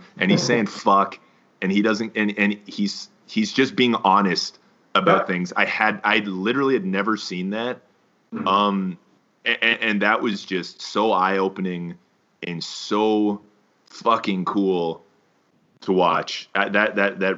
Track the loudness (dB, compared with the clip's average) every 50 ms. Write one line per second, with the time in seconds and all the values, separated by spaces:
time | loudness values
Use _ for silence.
0 | -10 -12 -6 -2 0 2 2 2 2 2 0 0 0 -2 -6 -4 0 2 4 4
1 | 2 0 -4 -12 _ _ _ _ _ _ _ -6 -2 0 2 2 2 2 2 0
2 | -2 -4 -2 -2 -2 0 0 0 0 0 0 -2 -8 -10 -4 -4 -2 -2 -4 -6
3 | -14 -18 _ _ _ -6 -2 -2 -2 0 2 2 0 2 2 2 2 2 2 4
4 | 6 6 6 6 6 4 2 0 -4 -6 -10 -16 _ _ _ _ _ _ -2 2
5 | 4 4 4 4 2 0 -2 -4 -4 -2 -2 0 0 0 0 0 0 0 0 0
6 | 0 0 0 0 0 -2 -6 -4 -2 -2 0 0 2 2 0 0 0 -2 -2 -2
7 | -2 -2 -2 -4 -6 -8 -8 -6 -6 -6 -6 -6 -6 -6 -8 -10 _ _ _ _
8 | _ _ _ _ _ _ -10 -4 0 2 2 4 2 2 0 0 -2 -4 -6 -10
9 | _ _ _ _ _ _ _ _ -4 -4 -2 0 0 0 0 0 0 -2 0 2
10 | 2 2 2 2 0 -2 -4 -4 -6 -6 -4 -4 -6 -6 -12 -16 -12 -4 -2 0
11 | 2 2 2 2 2 2 2 0 0 -2 -2 -4 -6 -4 -4 -6 -8 -10 -12 -14
12 | _ _ _ _ _ _ _ _ -10 -10 -8 -8 -10 -12 -12 -12 -6 -2 0 0
13 | 2 2 2 2 2 0 -2 -4 -8 _ _ _ _ _ _ _ _ _ -14 -4
14 | 0 0 0 0 0 -2 -4 -2 -2 -2 0 0 2 2 2 0 0 -2 -4 -8
15 | _ _ _ _ _ _ _ _ _ _ _ _ _ _ _ _ -4 0 2 4
16 | 4 4 2 0 -2 -6 -8 -12 -10 -6 -2 -2 0 0 2 2 2 2 2 0
17 | 0 0 0 -2 -2 -2 -2